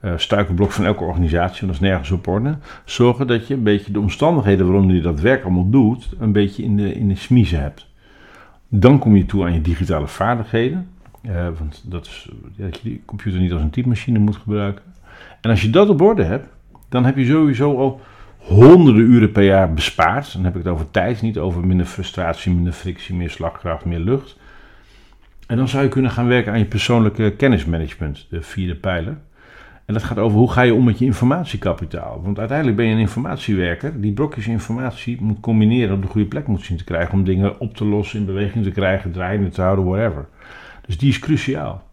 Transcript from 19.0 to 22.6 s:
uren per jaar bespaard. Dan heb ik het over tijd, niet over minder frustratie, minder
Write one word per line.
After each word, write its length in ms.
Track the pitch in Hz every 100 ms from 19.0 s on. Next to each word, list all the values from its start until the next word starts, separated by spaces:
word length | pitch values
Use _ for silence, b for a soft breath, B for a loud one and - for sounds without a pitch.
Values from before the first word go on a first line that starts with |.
uren 300 | 113 120 107
per 100 | 104
jaar 280 | 98 95 92
bespaard. 580 | 78 - - 80 113 143
Dan 120 | 92
heb 120 | 92 92
ik 60 |
het 100 | 87
over 180 | 85 76
tijd, 320 | - 92 117
niet 160 | 113 107
over 280 | 87 87 87
minder 200 | 92 85
frustratie, 680 | - 92 - 85 82 -
minder 200 | 87